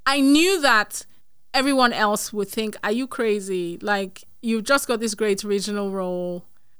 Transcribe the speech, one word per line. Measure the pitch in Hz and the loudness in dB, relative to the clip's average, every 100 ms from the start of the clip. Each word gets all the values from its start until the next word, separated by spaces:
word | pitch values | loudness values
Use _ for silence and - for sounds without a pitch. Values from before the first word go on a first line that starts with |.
| - | 0
I | 285 | 4
knew | 269 294 359 381 | 6 6 4 4
that | 277 220 208 - - - - - - | 4 4 2 -6 -14 -20 -20 -20 -4
everyone | 269 269 269 240 | 0 2 4 2
else | - 208 214 - | 2 0 0 -4
would | 208 196 | -6 -6
think, | 226 214 - | -4 -6 -4
"Are | 208 | -2
you | 233 262 | -2 -4
crazy? | - 226 208 190 185 175 175 | -2 0 0 -2 -4 -4 -6
Like, | 208 202 190 - - - | -2 -2 -4 -12 -20 -8
you've | 233 226 214 | -2 -2 2
just | 277 - | 0 0
got | 226 | -2
this | 226 202 | -2 -2
great | 214 196 208 | 0 0 -2
regional | 202 208 208 196 | -2 -2 -4 -4
role." | 190 185 180 180 175 - - - | -4 -4 -4 -4 -6 -10 -20 -20